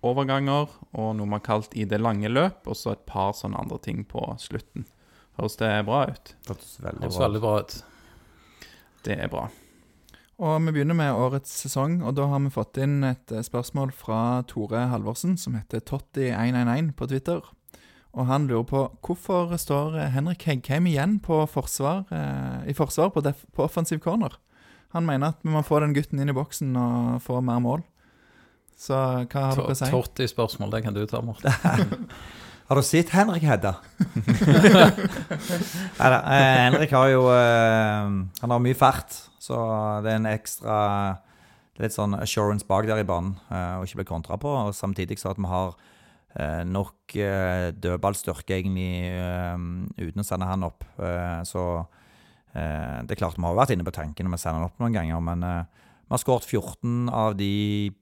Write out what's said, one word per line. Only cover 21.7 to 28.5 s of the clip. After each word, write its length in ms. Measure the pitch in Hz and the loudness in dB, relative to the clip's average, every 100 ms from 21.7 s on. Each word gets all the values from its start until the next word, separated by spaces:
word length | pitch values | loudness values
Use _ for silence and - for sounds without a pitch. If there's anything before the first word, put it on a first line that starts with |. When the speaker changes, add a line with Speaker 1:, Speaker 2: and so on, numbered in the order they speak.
| - 139 185 190 | -2 0 -2 -4
Speaker 4:
eh, 580 | 160 147 135 131 127 135 | -4 -4 -4 -4 -6 -6
i 40 | |
forsvar 400 | 139 151 - 170 | -2 0 2 2
på 100 | 165 | 2
def-, 240 | 143 139 - | -2 -4 -10
på 80 | - | -4
offensiv 380 | 151 - 165 156 | -2 0 -2 -2
corner? 320 | 170 196 190 - _ _ - - _ | -2 -2 -2 -6 _ _ -20 -20 _
Han 140 | 170 165 | -4 0
mener 220 | 135 143 | 0 0
at 140 | 156 | -2
vi 60 | 160 | -2
må 120 | 156 | 0
få 160 | 147 151 | 2 2
den 140 | 151 | 4
gutten 260 | 143 147 143 | 0 0 -2
inn 80 | 139 | 0
i 40 | |
boksen 440 | 135 143 - 139 127 | -2 -4 -4 -2 0
og 460 | 123 120 120 120 | 0 0 0 -2
få 180 | - 123 | -2 -2
mer 180 | 127 120 | 0 0
mål. 240 | 120 143 165 _ _ _ _ _ _ | 0 -2 -6 _ _ _ _ _ _